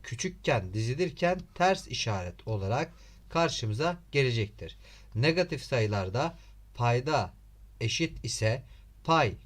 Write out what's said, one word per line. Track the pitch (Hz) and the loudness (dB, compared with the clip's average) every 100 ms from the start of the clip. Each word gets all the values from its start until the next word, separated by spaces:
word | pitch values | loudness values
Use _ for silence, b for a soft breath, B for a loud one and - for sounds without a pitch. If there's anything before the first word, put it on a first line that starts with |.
küçükken | - 117 180 - - 127 92 | -8 -6 -6 -4 0 0 0
dizilirken | 104 110 127 170 - 175 180 175 | -4 -2 0 -2 0 0 0 -6
ters | - 180 185 - | 2 4 4 -2
işaret | 123 - 101 90 - - | -4 -2 -2 -4 -10 -6
olarak | 107 95 123 170 - b b - | -4 0 0 -2 -8 b b -4
karşımıza | 165 165 - 110 107 160 180 - | 0 0 0 -4 0 0 -2 -2
gelecektir. | 139 131 113 104 - 82 - B B B | 2 2 2 -2 -6 -16 -16 B B B
Negatif | 104 143 165 175 147 | 2 2 4 0 -2
sayılarda | - 131 107 101 92 107 165 - B B - | -2 0 2 0 -2 -2 -2 -4 B B -20
payda | - 120 120 135 147 95 - - - - - | -2 2 2 2 0 0 -8 -20 -20 -20 -6
eşit | 113 - 160 - | -4 0 -2 -4
ise | 117 - 110 127 - b b - | -8 -2 0 0 -4 b b -12
pay | - 165 127 85 | 2 4 4 -2